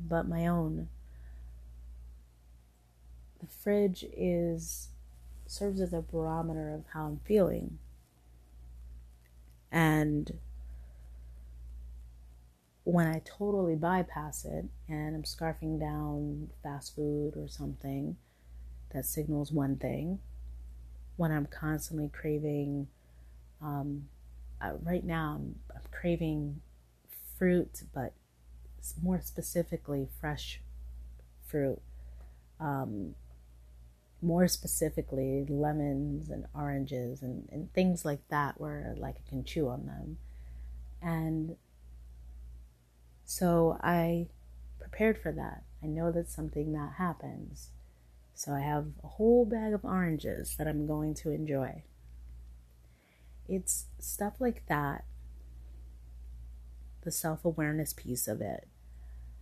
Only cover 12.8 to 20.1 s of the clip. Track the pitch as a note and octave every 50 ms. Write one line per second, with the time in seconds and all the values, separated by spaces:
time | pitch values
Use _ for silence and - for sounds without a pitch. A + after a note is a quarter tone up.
12.8 | - F3 E3+ F3 E3 D#3+ D#3+ D#3+ D#3+ - - - G3+ G#3 G#3 G3 F3+ E3+ D#3+ D#3
13.8 | E3 E3+ F#3 F#3 E3+ - - D3+ D3+ D3+ - - - - D3+ D#3+ F3 - - -
14.8 | - - D#3 D3+ D3+ D3+ D#3+ D#3 D3 - - - E3 D#3+ D#3 - D#3+ D#3 D#3 D3+
15.8 | D#3 D3+ D3+ D3+ D3+ D3 D3 D3 D3 D3 D3 D3 D#3 - - - - D3 C#3+ C#3
16.8 | - - - D3+ D3 D3 D3 D3 D3 D3+ D3+ D3+ D3 C#3+ - - C#3+ C#3+ C#3 -
17.8 | - C3+ C3+ C#3 C#3+ D#3 F3+ - _ _ _ _ - - - - - - - -
18.8 | - - - E3+ D#3+ - - D#3+ D3 D3+ D3+ D3 C#3+ C#3+ D#3 D3 C3+ C3+ C3+ C3+
19.8 | - B2+ C3 C#3 D3+ F3